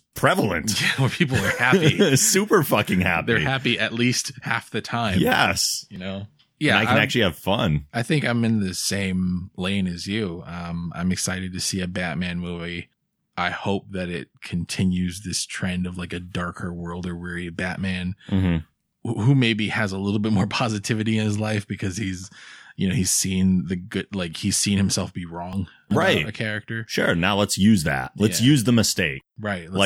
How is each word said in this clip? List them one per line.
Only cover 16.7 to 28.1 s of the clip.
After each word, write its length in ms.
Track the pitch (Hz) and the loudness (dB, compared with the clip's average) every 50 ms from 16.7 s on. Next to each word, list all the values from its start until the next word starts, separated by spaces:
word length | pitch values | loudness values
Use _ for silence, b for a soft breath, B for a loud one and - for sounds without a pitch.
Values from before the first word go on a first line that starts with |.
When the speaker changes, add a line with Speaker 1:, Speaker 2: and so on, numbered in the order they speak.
Speaker 2:
world 360 | 87 87 87 85 85 90 87 | -8 -8 -8 -8 -8 -6 -6
or 80 | 90 87 | -6 -8
weary 340 | 85 87 90 87 87 90 85 | -8 -8 -8 -8 -8 -8 -8
Batman 640 | 85 85 92 92 - - 95 95 92 92 92 92 95 B B B | -8 -6 -6 -6 -4 -4 -4 -4 -4 -4 -4 -6 -8 B B B
Speaker 1:
Mm-hmm. 280 | 101 95 92 90 85 80 78 - _ _ _ _ _ _ - 113 | 2 2 4 4 2 0 -2 -6 _ _ _ _ _ _ -6 -4
Speaker 2:
wh-, 120 | 117 107 101 | -2 2 4
who 80 | 131 143 | 4 6
maybe 360 | 135 123 113 113 104 107 95 | 6 4 4 2 2 0 -2
has 220 | - 107 110 98 | 0 -2 -2 -2
a 60 | 95 | -2
little 220 | 98 98 101 101 107 | -2 0 0 0 0
bit 120 | 104 110 | 2 2
more 140 | 107 95 104 | 2 2 2
positivity 720 | 101 - - 131 113 107 104 101 - 120 110 107 113 110 | 0 0 -2 0 0 -2 -2 -2 -2 -2 0 0 0 0
in 80 | 110 107 | 2 2
his 140 | 107 104 104 | 0 0 0
life 280 | 107 107 107 104 - | -2 -2 -2 -4 -4
because 300 | - 104 - - 98 87 | -6 -6 -6 -4 -4 -4
he's, 320 | 98 113 95 95 90 92 - B B B B B B B B B | -4 -4 -4 -6 -6 -10 -14 B B B B B B B B B
you 120 | - 98 | -2 -2
know, 60 | 95 85 | 0 2
he's 160 | - 90 90 | 2 0 0
seen 560 | - - - 92 95 92 95 92 92 92 67 | 0 0 0 0 2 4 4 4 4 4 2
the 100 | 82 95 | -2 -4
good, 380 | 87 90 113 - 95 - - - | -6 -6 -6 -6 -6 -6 -4 -6
like, 240 | 98 90 85 82 | -6 -6 -6 -6
he's 180 | - - 101 92 | -4 -2 0 0
seen 220 | - - 104 101 | 0 2 2 2
himself 360 | 98 98 95 - 107 92 87 - | 2 2 2 0 -2 -2 -4 -6
be 120 | - 90 | -10 -10
wrong 420 | 82 85 87 85 90 92 98 87 b b b b - | -8 -10 -10 -8 -6 -6 -6 -6 b b b b -2
about 80 | 101 | 0
Speaker 1:
Right. 300 | 147 170 190 147 90 76 | 2 4 4 2 2 0
Speaker 2:
a 40 | 110 | -4
character. 540 | - - 113 110 107 107 - - 113 113 113 | -6 -6 -6 -4 -4 -6 -6 -6 -8 -8 -8
Speaker 1:
Sure. 280 | - - - - - 107 | -4 -2 0 0 2 2
Now 200 | 85 85 98 104 | 2 2 2 4
let's 220 | 98 104 104 - | 2 2 2 2
use 280 | - 95 110 110 92 76 | 4 6 6 6 6 4
that. 260 | 78 69 65 65 - | 2 0 0 -4 -6